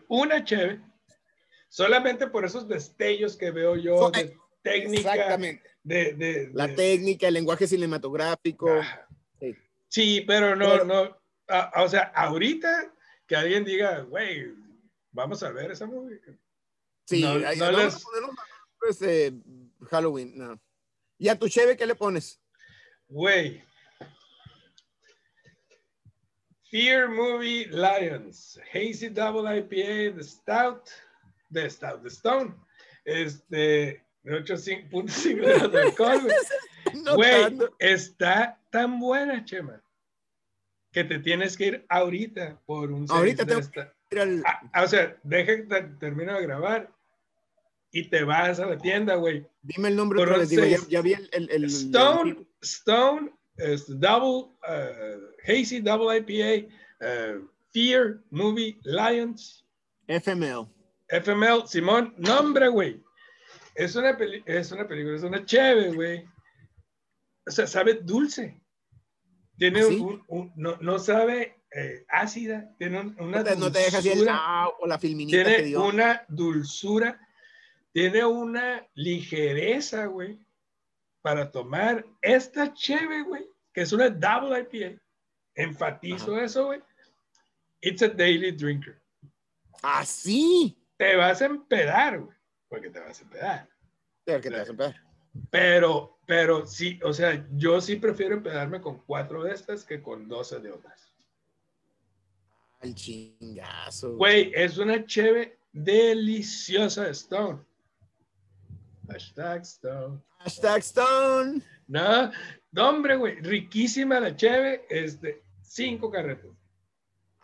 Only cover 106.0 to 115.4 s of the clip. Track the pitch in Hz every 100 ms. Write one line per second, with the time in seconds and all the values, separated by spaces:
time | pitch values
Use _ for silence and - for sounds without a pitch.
106 | 226 220 214 220 202 - - 190 208 -
107 | 190 139 - 190 208 143 - _ _ _
108 | _ _ _ _ _ _ _ - - _
109 | - - - - 170 175 175 - 131 135
110 | 131 143 _ _ 180 - 208 214 - -
111 | 254 262 269 262 262 285 - - - 147
112 | 190 233 254 - - - _ 175 254 302
113 | 285 262 226 - 165 202 180 214 233 247
114 | 269 254 208 143 220 254 269 262 - 160
115 | 156 147 160 147